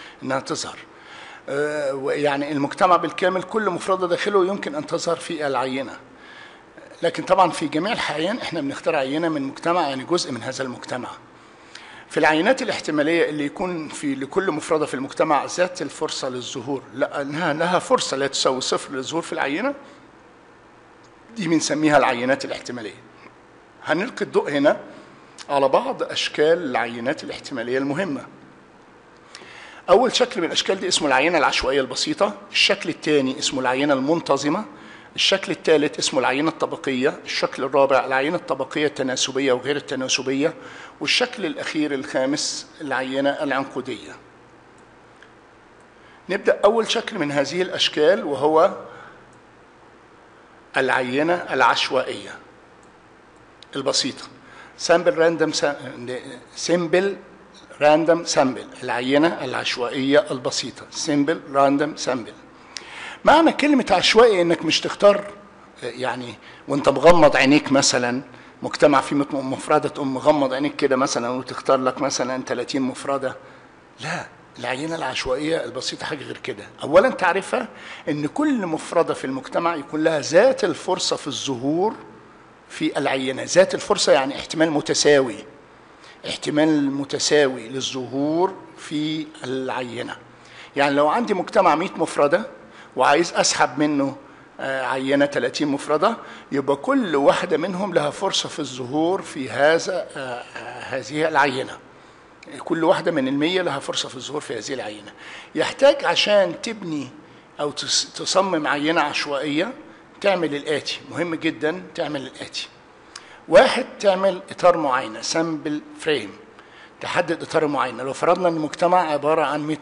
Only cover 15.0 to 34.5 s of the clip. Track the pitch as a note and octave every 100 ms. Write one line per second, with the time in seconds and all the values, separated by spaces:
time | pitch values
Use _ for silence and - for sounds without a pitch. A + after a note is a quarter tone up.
15 | C#3 - D#3+ C#3+ B2 - F3+ F3+ D3 -
16 | D3+ - C#3 B2 A2+ C3+ A#2 C3+ - A2+
17 | C#3+ D#3 C#3 D3 F3 D3+ E3 F3+ - B3+
18 | - C3+ C#3 - D#3+ C3 B2+ - - C3+
19 | B2+ D#3 E3 E3 C#3 D3+ B3 C#4 - -
20 | - - - - - - - - - -
21 | - - - A3+ E3 D#3+ - D3 D3+ D3
22 | B2 B2 B2+ C3+ C#3 A#2+ - B2 G#2+ -
23 | - - - - - - - - - D#3+
24 | A3+ - E3 G3 - C#3+ C#3+ - - -
25 | - - - - - C#3+ C#3 D#3 B3 F#3+
26 | - - - - D3+ E3+ D#3+ A#2+ A#2+ A#2+
27 | A#2 D#3 - A#2 - C3 A#2 B2+ C#3 D3
28 | F#3+ C3+ - - - - - - - -
29 | - - - - - - - - - F#3+
30 | A#3+ - A#3+ G#3+ D#3+ - - F#3+ F3+ -
31 | D#3 C3 D#3 E3+ C3 C#3 C3 C#3 B2+ B2
32 | - D3+ G3+ - - - - G3 F3 D3+
33 | - D3+ C3 - - C#3 B2+ C3 D3 C3+
34 | C3+ E3 - C#3 C#3+